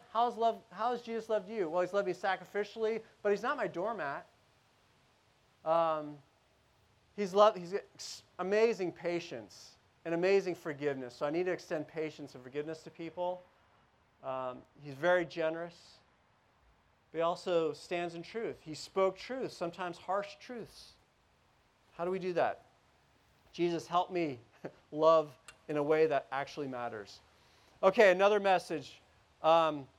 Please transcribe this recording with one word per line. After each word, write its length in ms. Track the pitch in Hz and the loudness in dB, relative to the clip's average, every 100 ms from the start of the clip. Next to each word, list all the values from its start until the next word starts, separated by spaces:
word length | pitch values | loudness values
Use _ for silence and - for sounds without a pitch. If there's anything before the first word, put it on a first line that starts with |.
| - | -4
How's 240 | 220 240 208 | 0 0 2
love, 220 | 226 202 - | 0 0 -8
how 220 | 180 233 | -4 -4
has 100 | 247 | -4
Jesus 260 | 226 226 220 | -6 -8 -2
loved 200 | 214 185 | -2 -2
you? 200 | 226 160 | -4 -2
Well, 140 | 175 | 0
he's 100 | 180 | 0
loved 160 | 196 185 | 0 -2
me 60 | |
sacrificially, 880 | 175 196 185 180 202 208 226 220 220 - _ | -2 -2 -4 -4 -6 -6 -4 -2 -2 -8 _
but 80 | 208 | 0
he's 120 | 202 | 0
not 140 | 247 285 | 0 -2
my 100 | 190 | -4
doormat. 600 | 170 208 214 143 156 - _ _ _ _ _ _ _ _ _ _ _ _ _ | -2 -4 -4 -6 -6 -12 _ _ _ _ _ _ _ _ _ _ _ _ _
Um, 500 | 156 165 165 156 147 147 _ _ _ _ _ _ _ _ _ | 0 2 2 0 -6 -12 _ _ _ _ _ _ _ _ _
he's 200 | - 196 | -6 0
loved, 240 | 196 214 202 | 6 6 6
he's 140 | 170 | -6
got 100 | 196 - | -8 -8
ex-, 280 | - - - - - | -16 -16 -16 -16 -8
amazing 520 | 185 208 233 196 180 | 0 4 4 2 -4
patience 800 | - 175 170 170 123 101 - - - _ _ 165 | -4 -4 -4 -6 -12 -14 -18 -20 -20 _ _ -4
and 80 | |
amazing 400 | 165 185 196 180 | 0 4 2 2
forgiveness. 600 | 165 165 139 147 135 123 | -6 -8 -4 -2 -2 -6
So 120 | - 147 | -6 -2
I 40 | |
need 140 | 165 | -2
to 80 | 185 | -2
extend 340 | 170 - 160 147 | -2 -4 -6 -6
patience 460 | 165 156 151 139 | -6 -6 -8 -16
and 80 | 135 | -16
forgiveness 360 | 127 143 151 156 | -10 -8 -8 -8
to 60 | 160 | -14
people. 520 | - 165 175 180 180 - _ _ _ _ _ _ _ | -14 -12 -6 -6 -6 -12 _ _ _ _ _ _ _
Um, 340 | 135 131 127 127 - - | -8 -6 -6 -10 -16 -18
he's 140 | 147 | -14
very 320 | 135 170 180 170 | -2 2 2 2
generous. 720 | 170 160 165 170 - - - _ _ _ _ _ _ _ _ _ _ _ | -2 -2 -2 -8 -14 -20 -20 _ _ _ _ _ _ _ _ _ _ _
But 80 | 156 | -2
he 40 | |
also 500 | 165 175 185 170 160 | 0 -2 0 0 0
stands 420 | 143 - 175 175 | -4 -6 -4 -4
in 80 | 170 | -8
truth. 340 | 170 226 196 131 | -10 -8 -8 -10
He 140 | 156 | -12
spoke 420 | 151 - 190 190 185 | -14 -6 2 2 0
truth, 340 | - 262 190 | -8 -6 -6
sometimes 440 | - 175 180 180 170 | -6 -8 -6 -10 -8
harsh 320 | - 196 202 - | -4 -4 -4 -12
truths. 520 | - 240 - - - - _ _ _ _ _ _ _ _ _ - | -16 -14 -14 -18 -20 -20 _ _ _ _ _ _ _ _ _ -8
How 80 | |
do 60 | 180 | -4
we 80 | 185 | -4
do 140 | 185 | -2
that? 280 | 165 117 - - _ _ _ _ _ _ _ _ | 2 2 0 -12 _ _ _ _ _ _ _ _
Jesus, 340 | - 175 170 160 | -2 0 -2 -2
help 260 | 175 180 | -2 0
me 260 | 180 156 120 - _ | -2 -2 -4 -14 _
<laughs> 60 | - - - | -16 -16 -10
love 380 | 151 160 160 151 - - - - | 4 6 6 4 -6 -20 -18 -4
in 80 | 147 | 0
a 60 | |
way 240 | 147 156 156 | 2 4 4
that 200 | 135 - | 2 -2
actually 360 | 135 139 - 135 | -6 -6 -8 -8
matters. 520 | 127 120 110 98 - _ _ _ _ _ - | -6 -8 -8 -14 -18 _ _ _ _ _ 2
Okay, 280 | 190 214 202 | 4 8 8
another 300 | 180 202 208 | 8 6 4
message. 600 | 196 180 - 160 131 - _ _ _ _ | 4 2 2 -8 -8 -18 _ _ _ _
Um, 440 | 160 165 160 147 131 | 4 6 4 0 -8